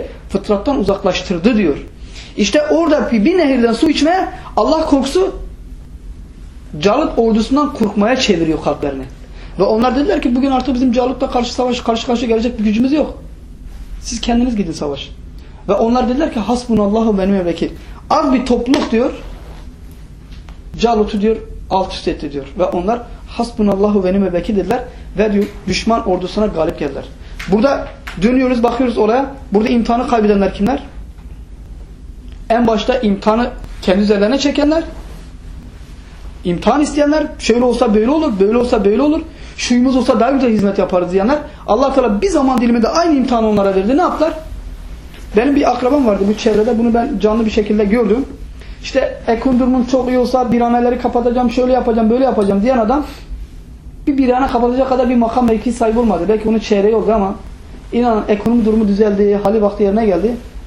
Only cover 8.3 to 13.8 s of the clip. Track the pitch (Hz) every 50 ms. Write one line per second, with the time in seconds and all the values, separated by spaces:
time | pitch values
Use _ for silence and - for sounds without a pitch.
8.3 | 185 165 165 156 156 156 - 165 - - 151 143 135 135 127 127 - - - -
9.3 | - - - - - 156 190 - 220 220 247 254 226 277 294 403 370 294 - 254
10.3 | 240 254 262 277 262 254 247 294 247 247 262 254 226 254 247 262 262 - 277 -
11.3 | - 247 240 240 - - 247 254 240 - - 233 226 220 - - 240 233 262 226
12.3 | 226 220 226 247 - 214 208 220 208 233 254 262 294 302 - - - - - -
13.3 | - - - - - - - - - -